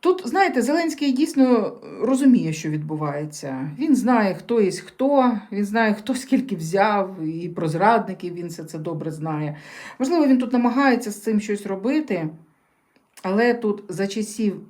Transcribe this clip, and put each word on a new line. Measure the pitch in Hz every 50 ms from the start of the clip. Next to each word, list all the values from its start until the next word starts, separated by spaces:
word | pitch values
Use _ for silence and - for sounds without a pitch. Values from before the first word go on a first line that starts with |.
| -
Тут, | 349 370 - -
знаєте, | 254 226 370 392 349 247 254
Зеленський | 220 233 294 339 339 330 302 - 294 285
дійсно | 254 262 302 302 - 277 262 254 247 226 202 - - - - - - 98
розуміє, | - 233 269 254 285 269 240 190 160 160 156
що | - - 156
відбувається. | 151 156 151 - 156 151 151 147 143 147 151 156 - - - 139 131 131 135 151 151 -
Він | 269 320 285
знає, | 220 185 233 254 233 214 196 180
хто | - - - 233 233
є | 208 185
хто, | 180 - - - - _ 254 269 285 277 254 247 233 202 - -
він | - 196 208
знає, | 196 208 226 226 214 208
хто | 214 - - 254
скільки | - - - 269 269 - - 202
взяв, | 170 160 160 170 196 196 220 208 202 190 190 190 185
і | 160 156 165 165 170 175
про | 175 - 170 160
зрадників | 151 165 190 214 233 226 202 - 190 - - 180 165
він | 175 170 175
все | 170 - 160
це | 156 - 160
добре | 156 170 165 156 156 160
знає. | 156 156 151 160 156 151 151 147 151 - - - - - - - - -
Можливо, | 254 269 349 339 302 277
він | 269 247
тут | 254 233 -
намагається | 247 233 247 220 262 277 277 247 226 - 220
з | 208 -
цим | - 226 220 208
щось | 208 - 208 202 202
робити, | 196 190 190 196 240 285 311 302 - 202 175 160 156 160 - - _ _ _ _ _ _ _ _ _ _ _ _ _ _ -
але | - 185 190 208 233 240 233
тут | 240 233 214 202 208 - -
за | 180 156 196 196
часів | - 226 214 214 - - 226 208 180 160 - -